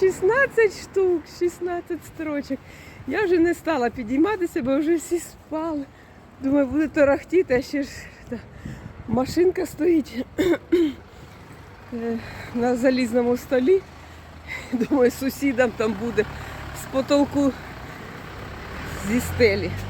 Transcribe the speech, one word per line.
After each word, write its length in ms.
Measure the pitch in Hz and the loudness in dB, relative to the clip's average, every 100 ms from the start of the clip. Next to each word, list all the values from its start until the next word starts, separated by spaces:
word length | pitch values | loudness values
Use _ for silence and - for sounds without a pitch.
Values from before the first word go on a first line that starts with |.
шістнадцять 840 | 381 359 381 508 554 - 427 - | 2 4 2 4 4 4 2 0
штук, 400 | - 392 370 349 - - | -4 0 2 2 -2 -4
шістнадцять 680 | 349 - 359 349 339 320 | -2 -2 -4 -6 -6 -10
строчок. 540 | - - 311 285 - 269 - - - - - | -10 -10 -6 -4 -4 -8 -10 -20 -20 -14 -6
Я 180 | 339 | -2
вже 140 | 403 359 | 2 4
не 160 | 339 | 4
стала 360 | 330 311 302 240 | 2 -2 0 0
підійматися, 720 | 262 214 269 392 427 339 349 | -2 -2 2 2 2 -2 -2
бо 160 | 247 269 | 0 0
вже 180 | 302 339 | 2 0
всі 220 | - 349 | 0 -4
спали. 680 | - - - 311 330 302 269 - - - - - | -6 -16 -8 -6 -4 -4 -8 -14 -20 -20 -20 -6
Думаю, 260 | 269 285 269 | 2 2 2
буде 220 | 285 311 | 2 0
тарахтіти, 680 | 320 277 294 - 339 370 | 4 4 4 2 2 4
а 80 | 247 | 0
ще 200 | 269 294 | 0 -4
ж 60 | 277 - - - - | -4 -10 -16 -18 -12
та 100 | 240 - - - - - - - | -12 -12 -16 -14 -14 -14 -14 -2
машинка 580 | 226 262 320 359 370 330 | 0 0 2 2 2 -4
стоїть 580 | - 320 330 233 233 - - | 0 2 2 2 -6 -6 0
<clears throat> 0 | 359 320 - 349 311 247 - - - - - - - - - | 2 2 2 4 4 0 -12 -20 -20 -20 -20 -20 -20 -20 -12
е, 260 | 240 233 226 - - - | -6 -4 -4 -6 -12 -8
на 220 | 240 240 247 | -2 0 4
залізному 600 | 262 254 247 240 240 247 | 4 4 2 2 2 0
столі. 440 | - 254 254 381 - - - - - - - - - | 0 2 4 4 2 -14 -20 -20 -20 -18 -14 -12 -6
Думаю, 380 | 240 226 285 247 | -2 0 4 2
сусідам 600 | - 269 - 277 240 247 - | 2 -4 0 0 2 0 0
там 160 | 220 196 | -2 -2
буде 240 | 233 208 208 - - - - - | -2 -2 -2 -6 -12 -12 -12 -12
з 100 | - | -6
потолку, 600 | 269 262 285 277 285 277 - - - - - - - - - - - - - - - 196 | -4 2 2 4 2 0 0 -8 -14 -14 -14 -16 -14 -14 -14 -14 -12 -12 -12 -10 -8 -2
зі 120 | 240 | -2
стелі, 500 | - - 233 202 156 - | 0 2 4 4 -2 -6